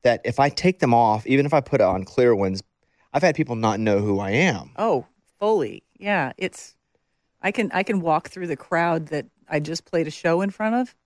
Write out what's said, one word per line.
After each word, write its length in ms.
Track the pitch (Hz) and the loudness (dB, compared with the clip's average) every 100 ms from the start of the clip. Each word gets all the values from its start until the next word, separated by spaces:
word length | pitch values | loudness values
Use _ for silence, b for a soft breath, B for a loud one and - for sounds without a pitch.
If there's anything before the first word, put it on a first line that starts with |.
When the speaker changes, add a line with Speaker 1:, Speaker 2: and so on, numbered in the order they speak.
| 123 | 2
Speaker 1:
That 140 | 117 | 0
if 160 | - 123 | -2 0
I 80 | 139 | 0
take 300 | - 180 185 | 2 0 0
them 140 | 135 | 2
off, 340 | 117 113 107 - | 4 4 2 0
even 180 | 131 143 | 0 2
if 80 | |
I 60 | 151 | 0
put 220 | 127 131 | 0 2
on 240 | 98 95 95 | 2 2 -4
clear 280 | - 123 | 2 4
ones, 300 | 107 98 95 - _ _ _ _ | 4 0 -4 -10 _ _ _ _
I've 80 | 143 | 0
had 120 | 180 151 | 2 0
people 220 | 147 117 | -4 0
not 200 | 113 104 | 0 0
know 180 | 110 101 | 2 2
who 200 | 104 98 | 2 -2
I 100 | 98 | 0
am. 400 | 113 185 107 - - | 0 0 -2 -8 -4
Speaker 2:
Oh, 280 | 220 147 - _ _ _ | -2 -2 -4 _ _ _
fully. 460 | 208 220 117 - _ _ | 0 0 -2 -8 _ _
Yeah. 320 | 202 202 135 - | -4 -2 -2 -4
It's, 380 | 185 - - _ _ _ _ _ _ _ | -10 -10 -20 _ _ _ _ _ _ _
I 100 | 190 | -6
can, 180 | 208 214 | -2 -2
I 100 | 180 | -2
can 160 | 202 202 | -2 -2
walk 300 | 165 156 - | 0 0 -2
through 180 | - 175 | -10 -8
the 80 | 147 | -8
crowd 520 | - 170 170 165 151 | -4 0 0 0 -4
that 180 | 151 - _ _ | -8 -8 _ _
I 100 | 156 | -4
just 240 | 147 160 | -4 -8
played 240 | _ 170 156 | _ -4 -4
a 40 | |
show 280 | - 170 170 | -2 0 0
in 80 | 196 | -2
front 260 | - 220 240 | -4 -2 -2
of 200 | 254 _ | -4 _